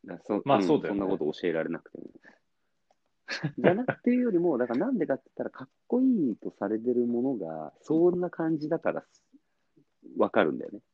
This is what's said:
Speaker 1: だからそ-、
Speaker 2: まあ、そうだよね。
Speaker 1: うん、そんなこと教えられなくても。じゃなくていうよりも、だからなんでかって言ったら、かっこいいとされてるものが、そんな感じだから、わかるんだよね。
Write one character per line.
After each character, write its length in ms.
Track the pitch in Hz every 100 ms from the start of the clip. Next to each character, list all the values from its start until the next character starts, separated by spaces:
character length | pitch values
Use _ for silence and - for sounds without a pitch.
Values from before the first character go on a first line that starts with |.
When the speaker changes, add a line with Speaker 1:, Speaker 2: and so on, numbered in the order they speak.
| -
Speaker 1:
だ 120 | 175
か 20 |
ら 60 | -
そ-、 160 | 107 -
Speaker 2:
ま 100 | -
あ、 80 |
そ 140 | 101 147
う 40 |
だ 60 | -
よ 80 | 98
ね。 40 |
Speaker 1:
う 20 |
ん、 40 | 95
そ 0 |
ん 20 |
な 60 | 95
こ 140 | 76
と 80 | -
教 80 | 90
え 40 |
ら 120 | 80
れ 60 | 80
な 100 | 82
く 120 | -
て 60 | -
も。 60 | - - - _ _ _ _ _ _ _ _ _ - - 147 -
じ 120 | 123
ゃ 40 | 190
な 100 | 254
く 160 | -
て 80 | -
い 80 | 247
う 40 |
よ 100 | 247
り 80 | 175
も、 180 | 175 127
だ 100 | 123
か 60 |
ら 60 | 120
な 120 | 214
ん 60 | 247
で 80 | 156
か 80 |
っ 40 | 135
て 60 | _
言 40 |
っ 40 | -
た 60 | -
ら、 40 |
か 160 | - 151
っ 40 | _ _
こ 140 | 247
い 300 | 262 233 135
い 40 | 101
と 140 | 95 -
さ 80 | 101
れ 120 | 110
て 140 | 117
る 120 | 123 120
も 160 | 120
の 140 | 131 120
が、 340 | 82 80 76 _
そ 300 | - 160 175
ん 80 | 180
な 100 | 175
感 280 | - 165 160
じ 100 | 151
だ 120 | 160
か 120 | -
ら、 120 | - - _ _ _ _ _ _ _ _ _ - 76
わ 120 | 107
か 140 | 117
る 80 | 85
ん 60 | 64
だ 80 | -
よ 60 |
ね。 80 | 104 _